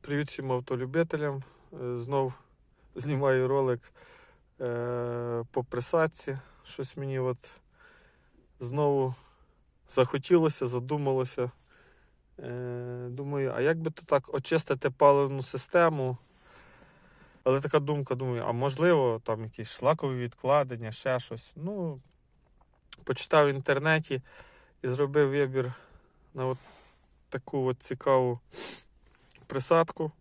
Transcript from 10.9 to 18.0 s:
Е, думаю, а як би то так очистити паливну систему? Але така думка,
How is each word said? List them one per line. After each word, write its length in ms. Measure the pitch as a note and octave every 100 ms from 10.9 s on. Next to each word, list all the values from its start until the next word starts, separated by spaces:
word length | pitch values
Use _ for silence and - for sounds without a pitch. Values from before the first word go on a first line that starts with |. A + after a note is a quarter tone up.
| D3 C#3 C3 B2+ - B2 - _ - _ _ _ _ _ -
Е, 680 | B2 B2 B2 A#2+ B2 B2 B2
думаю, 440 | B2 C#3+ C#3+ C3+ A#2
а 60 |
як 160 | C#3 E3
би 140 | D#3+
то 100 | - -
так 280 | C#3+ -
очистити 560 | C#3+ - D#3+ - C3+ C#3
паливну 540 | C3 C#3+ C#3+ C#3 C3+
систему? 760 | C3 B2+ - F3 E3+ D3+ C3 B2 _ _ - - - - - _ _ _ - _
Але 180 | C3 C3+
така 180 | C#3+ D3+
думка, 360 | C#3+ D3